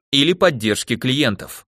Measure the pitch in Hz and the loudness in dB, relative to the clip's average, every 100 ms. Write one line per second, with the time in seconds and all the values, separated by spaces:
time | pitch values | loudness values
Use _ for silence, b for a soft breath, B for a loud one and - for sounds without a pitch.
0 | _ 139 143 180 185 135 107 104 - 117 | _ 2 2 4 2 2 0 -2 -2 -4
1 | 127 131 135 98 - - - | -2 0 0 -2 -8 -18 -20